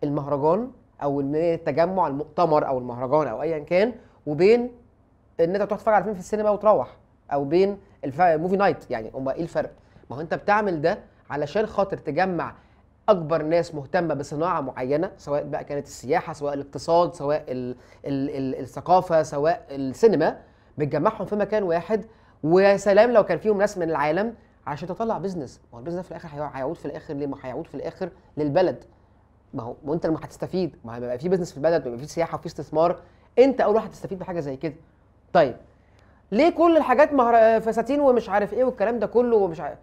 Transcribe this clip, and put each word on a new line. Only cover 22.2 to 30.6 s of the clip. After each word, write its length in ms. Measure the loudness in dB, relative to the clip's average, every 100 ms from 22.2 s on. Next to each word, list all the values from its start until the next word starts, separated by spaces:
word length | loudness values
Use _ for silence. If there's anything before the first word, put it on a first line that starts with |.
| _ _
ويا 340 | 2 6 6 4
سلام 340 | 4 6 6
لو 140 | 6
كان 140 | 4 0
فيهم 200 | 0 2
ناس 200 | 0 0
من 120 | -2
العالم 440 | 0 0 0 -2 -6 _ _ -10
عشان 220 | -10 -8
تطلع 300 | -6 -4 -4
بيزنس. 420 | -4 -6 -10 -14 _
ما 40 | -16
هو 20 |
البيزنس 180 | -10 -10
ده 60 |
في 80 | -10
الاخر 180 | -14 -14
هيع-، 280 | -10 -10 -6
هيعود 200 | -6 -6
في 100 | -10
الاخر 280 | -12 -10
ليه؟ 120 | -6 -6
ما 100 | -8
هيعود 240 | -10 -10 -10
في 80 |
الاخر 360 | -10 -10 -8 -12 -12 _ -6
للبلد. 480 | -2 2 2 0 -12 _ _ _ _ _ _
ما 80 | -12
هو، 120 | -12 -12
ما 100 | -6
انت 120 | -2 -2
لما 120 | -2
هتستفيد، 540 | -4 -10 -6 -4